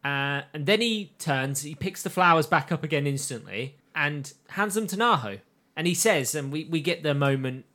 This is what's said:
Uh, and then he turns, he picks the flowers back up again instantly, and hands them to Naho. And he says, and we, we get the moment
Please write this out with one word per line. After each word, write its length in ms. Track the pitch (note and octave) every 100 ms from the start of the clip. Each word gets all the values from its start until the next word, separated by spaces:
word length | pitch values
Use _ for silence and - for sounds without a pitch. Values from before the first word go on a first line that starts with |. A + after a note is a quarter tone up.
Uh, 380 | C#3 C#3 C#3 C#3+ -
and 120 | D#3 C#3+
then 140 | G#3+
he 320 | A#3 A3 F#3+ _
turns, 440 | D#3+ C3+ C3+ C#3
he 120 | D3
picks 300 | D#3 F#3+ F#3+
the 60 | F#3
flowers 360 | - F3+ E3 D3+
back 240 | E3 C#3
up 140 | D#3+
again 240 | D3+ D3+ C#3+
instantly, 680 | C#3 - A#2+ F#2+ G2 C3 - _
and 400 | D#3 D3 D3 C#3 - _
hands 240 | - G#3
them 120 | G3 G#3
to 100 | F#3+
Naho. 440 | A#3+ F3+ A2+ G2 _ _ _ -
And 80 | E3+
he 80 |
says, 400 | F3 A3 F3 B2+
and 160 | D3+ C#3
we, 120 | D3+
we 160 | D#3+ E3
get 220 | D3+ E3
the 100 | D3+
moment 540 | C#3+ C#3 C3+ C3 B2+ -